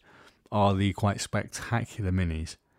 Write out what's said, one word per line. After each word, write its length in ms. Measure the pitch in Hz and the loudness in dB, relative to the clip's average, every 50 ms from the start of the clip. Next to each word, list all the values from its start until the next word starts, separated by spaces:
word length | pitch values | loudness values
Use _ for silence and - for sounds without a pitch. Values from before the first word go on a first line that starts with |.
| _ _ - - - - _ _ _ _ - | _ _ -20 -20 -20 -20 _ _ _ _ 2
are 220 | 104 101 101 98 | 4 4 6 6
the 180 | 95 101 98 95 | 4 2 2 2
quite 280 | - - 101 98 107 | 2 0 0 0 0
spectacular 920 | - - - 104 101 117 - - - - 120 117 113 - - - 104 92 90 | -4 -4 -4 -4 -4 -4 -10 -12 -6 -4 -2 -2 -2 -4 -6 -6 -4 0 0
minis. 440 | 92 90 85 80 80 80 - - - _ _ _ | 0 0 0 -2 -4 -6 -8 -10 -16 _ _ _